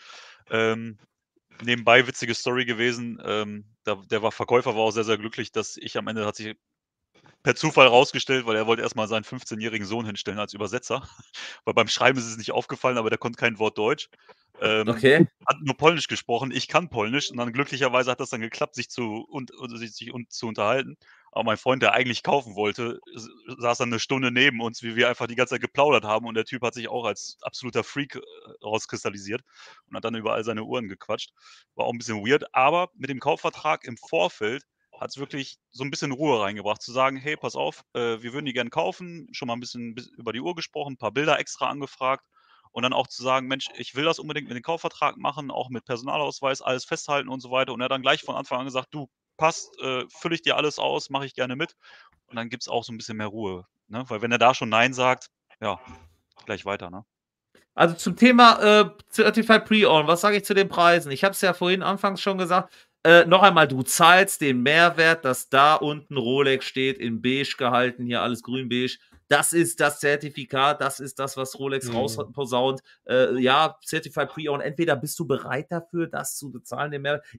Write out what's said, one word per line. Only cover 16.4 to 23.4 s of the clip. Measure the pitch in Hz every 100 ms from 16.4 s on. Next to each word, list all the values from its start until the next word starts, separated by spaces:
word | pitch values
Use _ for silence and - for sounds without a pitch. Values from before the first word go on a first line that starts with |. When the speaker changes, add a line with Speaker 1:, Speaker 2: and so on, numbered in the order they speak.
| 131
Speaker 1:
ich | 123 -
kann | 156 175
Polnisch | 120 107 139 -
und | 120
dann | 120
glücklicherweise | 120 143 131 135 123 127
hat | 123
das | 131
dann | 120
geklappt, | 113 - 151 127
sich | -
zu, | - 113 110 -
und, | 143 123
und | - 127 117
sich, | 113
sich | - 113
un-, | 123 120
zu | - 117
unterhalten. | 110 104 131 123 151 _ _ _
Aber | 107 113
mein | 107
Freund, | 127 131
der | 110
eigentlich | 127 127 113
kaufen | - 143 120 95
wollte, | 104 101 117 - - -
s-, | 113 -